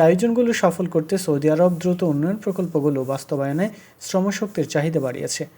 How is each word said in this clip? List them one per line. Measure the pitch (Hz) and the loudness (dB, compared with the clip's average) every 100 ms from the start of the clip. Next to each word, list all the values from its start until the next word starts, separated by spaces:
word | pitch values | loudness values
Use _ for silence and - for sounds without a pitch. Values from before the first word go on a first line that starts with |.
| 165 | 6
আয়োজনগুলো | 180 233 233 233 220 | 6 2 2 2 2
সফল | 180 175 180 | 0 0 -2
করতে | 165 160 190 190 | -2 0 -2 0
সৌদি | 143 151 | 0 2
আরব | 156 180 165 | 4 2 2
দ্রুত | 180 180 175 | -2 0 0
উন্নয়ন | 143 165 214 | 0 0 -2
প্রকল্পগুলো | 208 185 175 160 147 135 127 | -4 -4 -2 0 0 0 -2
বাস্তবায়নে | 135 - 143 139 151 214 - - - - | -6 -4 -4 -2 -2 -4 -6 -20 -20 -4
শ্রমশক্তির | 190 196 196 208 170 147 | -2 -2 -2 -6 -4 -2
চাহিদা | 151 160 160 131 | -2 0 -2 -4
বাড়িয়েছে। | 127 139 - 147 | -6 -8 -8 -10